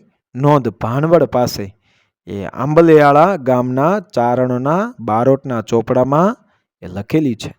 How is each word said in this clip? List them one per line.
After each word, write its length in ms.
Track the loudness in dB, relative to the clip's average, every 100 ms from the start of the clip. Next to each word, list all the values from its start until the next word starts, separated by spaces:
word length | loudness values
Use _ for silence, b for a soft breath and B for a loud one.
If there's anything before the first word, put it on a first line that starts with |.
| _ _ _ -2
નોંધ 320 | 2 2 0
ભાણવડ 560 | -6 -6 -2 2 2
પાસે 520 | 2 0 -2 -4 -12 _ _ _ _ _ -14
એ 200 | -10 -10
આંબલિયાળા 880 | -8 0 4 6 6 6 4 2 0
ગામના 640 | 0 0 0 -2 0 -2
ચારણોના 960 | -4 -2 -2 0 -2 -2 -2 -2 -4 -8
બારોટના 640 | -4 -2 0 -2 -4 -8
ચોપડામાં 720 | -4 -4 -2 -2 0 0 0 -4 _ _ _ _
એ 60 | -16
લખેલી 480 | -14 -4 -4 -2 -6
છે. 200 | -12